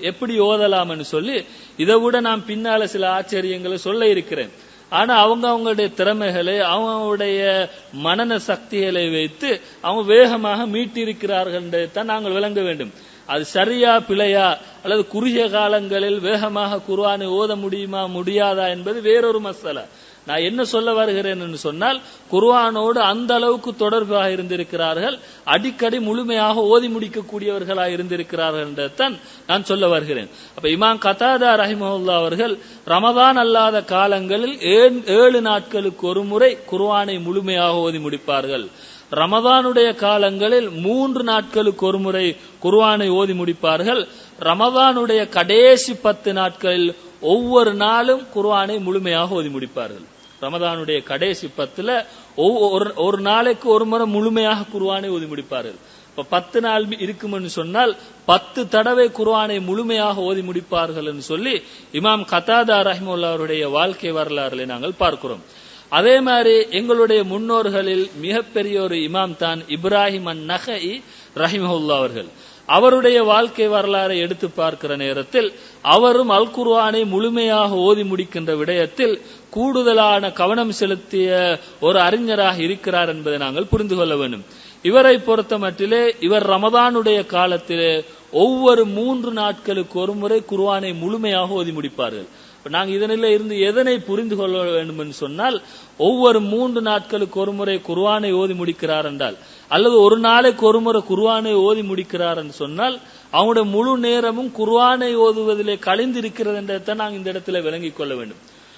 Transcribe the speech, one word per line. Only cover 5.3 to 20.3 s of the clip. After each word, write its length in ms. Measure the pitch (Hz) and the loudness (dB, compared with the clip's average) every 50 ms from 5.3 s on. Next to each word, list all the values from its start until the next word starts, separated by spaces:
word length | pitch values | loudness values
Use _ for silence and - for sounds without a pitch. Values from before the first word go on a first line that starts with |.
| 233 233 240 | 2 0 0
அவங்களுடைய 420 | 240 233 226 226 226 214 214 208 190 - | -2 0 0 0 -2 0 0 -2 -2 -2
திறமைகளை, 640 | - 185 202 214 214 208 190 180 175 170 180 202 208 | 0 0 0 0 0 -2 -2 -2 -2 -2 -2 0 0
அவங்களுடைய 800 | 185 170 175 208 220 226 220 220 214 208 208 202 202 202 196 196 196 196 190 190 180 - - - - - - 139 151 | 0 0 0 -2 -2 -2 -4 -4 -2 -2 -2 -2 -2 -2 -2 0 0 0 0 0 -2 -4 -8 -18 -20 -16 -12 -6 -2
மனன 340 | 165 180 214 233 233 226 | 0 0 0 0 -2 -2
சக்திகளை 680 | 214 - - 190 - - - 220 196 196 190 180 175 170 165 | -4 -2 -4 -6 -6 -6 -6 -4 -2 -2 -2 -2 -2 -2 -2
வைத்து 400 | 160 160 156 151 156 - 285 277 - - - - - - | -2 -2 -4 -4 -6 -6 -4 -4 -4 -4 -6 -18 -20 -8
அவங்க 220 | - 170 196 226 208 196 214 | -4 -4 -2 -2 2 4 6
வேகமாக 540 | 240 254 233 240 226 214 208 202 214 240 | 6 8 6 4 -2 -2 -2 -2 -2 -4
மீட்டிருக்கிறார்கள் 920 | 214 202 226 247 202 - 233 226 220 214 220 208 196 196 185 185 185 175 180 | -4 -4 -4 -6 -4 -6 -6 -6 -6 -6 -6 -6 -4 -2 -2 -2 -2 -4 -6
என்பதை 260 | 175 170 170 170 170 170 | -6 -4 -4 -4 -4 -4
தான் 200 | - 208 226 220 214 | -6 -8 -4 -4 -4
நாங்கள் 240 | 220 214 196 185 | -4 -4 -4 -4
விளங்க 240 | 196 208 208 202 202 | -2 -4 -2 -4 -4
வேண்டும். 320 | 190 175 160 147 127 104 - - - - - - - | -4 -4 -4 -6 -8 -12 -12 -20 -20 -20 -20 -20 -10
அது 160 | - 139 151 151 | -6 -4 -4 -4
சரியா 480 | - - 190 196 226 247 247 240 233 226 | -2 0 0 0 2 2 2 4 4 4
பிழையா, 500 | 226 233 214 196 196 208 202 196 196 190 180 151 - - - - - | 4 2 0 0 0 2 2 2 2 2 2 0 -2 -8 -20 -20 -14
அல்லது 220 | - 196 208 214 196 | -6 -2 -2 -2 -2
குறுகிய 380 | - - 214 240 254 233 233 233 202 | -2 -4 -4 -2 0 0 0 0 0
காலங்களில் 680 | 202 214 208 208 214 208 202 196 196 196 196 202 202 202 | 0 0 0 2 0 0 -2 -2 -4 -2 -2 -2 -2 -2
வேகமாக 640 | 175 196 220 208 220 214 202 208 202 202 208 190 - | -2 -2 -2 -2 -2 -4 -4 -4 -4 -4 -4 -6 -6
குர்ஆனை 400 | 202 190 196 208 202 202 202 196 185 185 | -4 -4 -2 0 0 -2 -2 -4 -4 -2
ஓத 180 | 202 214 214 208 | -2 -2 -2 -4
முடியுமா 460 | 202 196 196 202 202 196 196 196 190 190 | -6 -6 -6 -6 -6 -6 -6 -6 -6 -6
முடியாதா 580 | 185 180 180 185 185 202 208 202 202 190 190 185 180 | -6 -6 -6 -6 -2 0 0 0 2 0 0 -2 -4
என்பது 300 | 180 180 180 196 220 240 | -4 -6 -6 -6 -6 -2
வேறொரு 380 | 208 214 226 240 233 233 220 220 | 2 2 4 4 4 2 0 -2
மசாலா. 460 | 208 196 175 - - 160 143 127 101 - - - - - - - - | -4 -6 -10 -10 -10 -8 -8 -8 -10 -14 -20 -20 -20 -20 -20 -20 -10
நான் 200 | 143 | -6